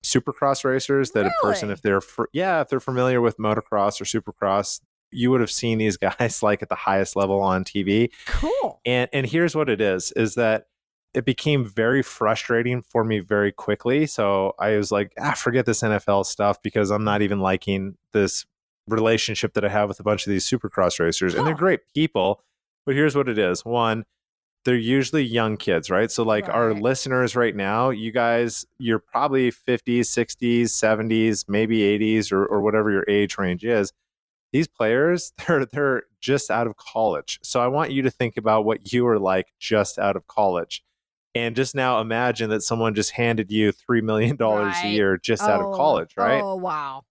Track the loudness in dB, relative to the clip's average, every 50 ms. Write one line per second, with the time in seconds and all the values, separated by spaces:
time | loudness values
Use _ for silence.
0 | -4 0 0 0 0 0 -6 -2 0 0 0 0 0 -2 -2 -2 0 0 0 0
1 | 0 0 0 0 0 0 0 0 0 0 0 -2 -4 -6 -8 -4 _ 0 0 0
2 | 0 -4 -6 -6 -6 -4 -4 -4 -2 0 0 -2 -2 -2 -4 -4 -4 -4 -2 0
3 | 2 2 2 2 2 0 0 0 -2 0 0 0 -2 _ -2 0 0 0 0 -2
4 | -8 -4 -4 -4 -6 -6 -8 _ 0 0 2 0 0 -2 -6 -10 _ _ _ _
5 | _ _ -6 -2 0 2 2 2 2 0 -2 -4 -2 -2 0 0 0 0 -2 0
6 | -2 -2 0 0 -2 -2 -2 0 2 0 0 0 -2 -6 -6 -4 -2 0 0 0
7 | 0 0 0 -2 0 2 2 2 2 2 0 0 -2 -4 -4 -4 0 2 2 2
8 | 2 0 -2 -10 -8 -4 -2 -2 0 0 -2 -2 -2 -4 -6 _ _ -2 0 0
9 | 0 0 -2 -4 -2 0 0 2 0 2 2 0 0 0 0 0 2 0 0 0
10 | -2 -4 -2 0 -2 0 0 0 2 2 2 0 -2 _ _ _ _ _ _ _
11 | _ _ _ -4 -2 -2 -2 -2 0 0 0 0 0 -2 -2 0 0 2 2 0
12 | 0 -2 -4 -2 0 0 0 0 -2 -2 0 0 0 0 -2 -4 -6 _ _ -2
13 | 0 0 0 -2 -2 0 0 2 2 0 -2 -4 -4 -4 -4 -2 0 0 0 0
14 | 0 -2 -2 -2 0 0 2 2 0 -2 -2 -2 -2 0 2 0 0 0 0 -2
15 | -2 -2 _ -6 -4 -4 -4 -2 -2 0 0 0 0 2 0 0 0 0 0 0
16 | 0 0 0 0 0 -2 -4 0 0 0 0 -2 _ -4 -2 0 0 0 0 -2
17 | 0 0 0 2 0 0 0 0 0 0 0 0 -2 -2 -4 -2 -4 -6 -10 _
18 | _ _ _ 2 2 2 0 -4 -8 _ _ _ _ _ _ _ _ -4 -2 2
19 | 2 4 2 2 0 -2 -4 -4 -4 -2 _ 0 -2 0 0 0 0 0 -2 -4
20 | -2 -2 -2 0 0 -2 0 0 0 0 -2 -2 -4 -4 0 2 2 2 2 2
21 | 0 0 0 0 -2 0 0 0 0 0 0 0 0 0 0 0 _ _ _ -2
22 | -2 0 _ 0 0 0 0 -2 _ _ _ _ _ _ _ _ _ -4 0 2
23 | 2 2 2 0 0 0 0 0 2 0 0 -2 -4 -2 0 0 2 0 0 -2
24 | -6 _ _ _ _ _ _ _ _ _ _ _ _ 0 0 2 2 2 2 2
25 | 2 0 0 -2 -2 0 0 0 0 0 -2 -2 -2 0 0 0 0 0 0 0
26 | 0 0 0 -2 0 2 0 0 0 -2 0 0 2 2 0 0 0 -2 -2 -2
27 | -2 -2 0 0 0 0 0 0 0 0 0 -2 -4 -2 0 0 0 0 -2 -2
28 | -6 -4 -2 0 2 2 2 2 0 0 -2 -8 -10 _ _ _ -2 0 0 0
29 | _ _ -2 -2 0 2 2 2 2 2 0 -2 _ -2 -2 -2 _ 0 0 2
30 | 2 0 0 0 -2 -2 -4 _ 0 2 2 4 2 2 0 0 2 2 2 2
31 | 0 0 0 2 2 2 0 0 -4 -2 0 0 2 2 2 2 4 2 2 2
32 | 2 2 2 2 0 2 0 0 2 2 0 0 0 2 2 2 0 2 0 0
33 | 0 2 2 2 2 0 -2 -4 -2 -2 -2 -4 -2 0 0 0 0 -2 _ _
34 | _ _ _ _ _ _ _ _ _ _ -2 -2 -2 -2 _ _ 0 0 2 2
35 | 2 2 0 -2 -4 -10 _ -12 -2 0 0 0 0 -2 -4 -2 0 0 0 -2
36 | -4 _ _ _ -2 -2 -2 -2 0 -2 -2 -2 -2 -4 -6 _ -18 -8 -4 0
37 | 0 0 0 -2 -6 -8 -12 -12 _ -4 -2 0 0 0 0 -2 -2 -2 -2 0
38 | -2 -2 -2 _ -4 -4 -4 -2 0 2 2 4 4 2 0 -2 -4 -2 0 0
39 | 2 2 2 2 2 2 0 0 -2 _ _ _ -6 0 0 2 0 0 -2 -2
40 | -2 -2 -2 -2 -6 _ -2 0 0 2 0 0 -4 -6 -10 -16 _ _ _ _
41 | _ _ _ _ _ _ _ -4 -4 -2 -2 -2 -2 -2 0 0 0 2 2 0
42 | 0 0 -2 0 0 0 0 -2 -2 -2 -2 -2 -2 -2 -2 0 0 0 0 0
43 | -2 -2 -2 0 0 0 0 0 -2 -2 0 2 2 2 0 -2 _ 0 0 2
44 | 2 2 0 2 2 0 0 0 0 0 2 2 0 -2 -2 -2 -2 -2 0 2
45 | 2 2 0 0 0 -2 -2 0 2 2 2 2 0 -2 -2 0 2 2 2 0
46 | -2 -6 _ -2 0 2 2 0 0 -4 -6 -6 -6 -6 -6 -6 -8 -10 -12 -14
47 | -18 _